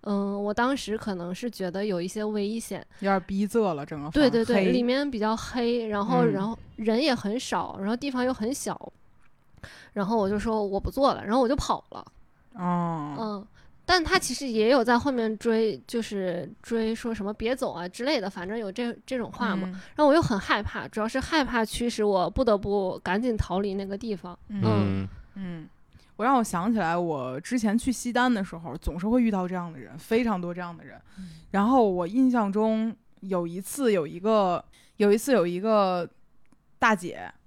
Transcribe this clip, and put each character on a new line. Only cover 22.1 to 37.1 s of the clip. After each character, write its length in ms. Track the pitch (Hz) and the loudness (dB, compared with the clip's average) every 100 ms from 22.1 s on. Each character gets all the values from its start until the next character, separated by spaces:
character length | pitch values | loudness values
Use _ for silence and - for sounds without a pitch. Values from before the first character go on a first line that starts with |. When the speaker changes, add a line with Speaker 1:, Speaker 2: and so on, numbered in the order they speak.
| 190 170 | 2 0
Speaker 1:
不 160 | - | 2
得 120 | 254 202 | 2 4
不 440 | 208 202 185 - | 2 0 -2 -4
赶 180 | - 185 | -2 0
紧 140 | 247 | 0
逃 260 | 214 - 185 | -2 0 -2
离 120 | 202 | -2
那 140 | 196 196 | -4 -6
个 100 | 202 | -8
地 180 | 233 | -6
方。 240 | 196 180 175 - | -8 -8 -18 -10
Speaker 2:
嗯。 120 | 202 | -2
Speaker 1:
嗯。 0 | |
Speaker 3:
嗯。 460 | 113 107 101 95 95 - - - | 2 2 2 0 -4 -10 -18 -12
Speaker 2:
嗯。 320 | 185 170 156 _ - - _ _ | -10 -10 -14 _ -20 -20 _ _
我 80 | |
让 120 | 233 269 | 2 2
我 80 | |
想 260 | 220 175 185 | 2 -2 0
起 80 | 226 | 0
来， 160 | 165 | 0
我 460 | 170 175 151 127 131 | 0 -2 -2 -4 -8
之 180 | - 247 | -4 0
前 200 | 214 220 | 2 0
去 120 | 269 | 0
西 220 | 240 240 | -4 -2
单 200 | 240 247 | 2 2
的 120 | 233 | 2
时 100 | 185 | -2
候， 220 | 165 165 131 | -8 -10 -6
总 240 | - 165 | -6 -4
是 80 | 190 | 0
会 140 | 247 | 4
遇 80 | 233 | 4
到 180 | 202 180 | 2 -2
这 60 | |
样 180 | 180 175 | -4 -6
的 60 | 151 | -12
人， 180 | 113 175 | -16 -16
非 240 | - 226 | 0 0
常 160 | 240 196 | 2 -2
多 140 | 175 | -4
这 80 | 175 | -8
样 160 | 175 165 | -10 -12
的 80 | |
人。 160 | 147 - - - | -18 -20 -20 -18
Speaker 4:
嗯。 140 | 185 160 - | -16 -16 -4
Speaker 2:
然 160 | 190 202 | 0 4
后 200 | 262 220 | 6 6
我 180 | 180 170 | 4 0
印 240 | 214 262 | 2 4
象 220 | 240 208 | 4 2
中 420 | 196 220 220 226 208 _ - | 2 2 2 -2 -6 _ -18
有 260 | 190 185 170 | -4 -2 -2
一 120 | 175 | -6
次 320 | 190 - 262 | -10 0 2
有 160 | 202 151 | 2 0
一 140 | 165 | -4
个， 420 | 196 220 190 175 - - _ _ | 2 4 4 0 -4 -20 _ _
有 120 | 208 | 4
一 60 | 214 | 4
次 160 | 247 | 6
有 140 | 240 175 | 4 4
一 120 | 175 | 0
个 480 | 214 214 196 180 170 _ - - - _ _ _ | 2 4 4 2 -2 _ -20 -20 -20 _ _ _
大 160 | 240 | 4
姐 380 | 208 170 | 4 0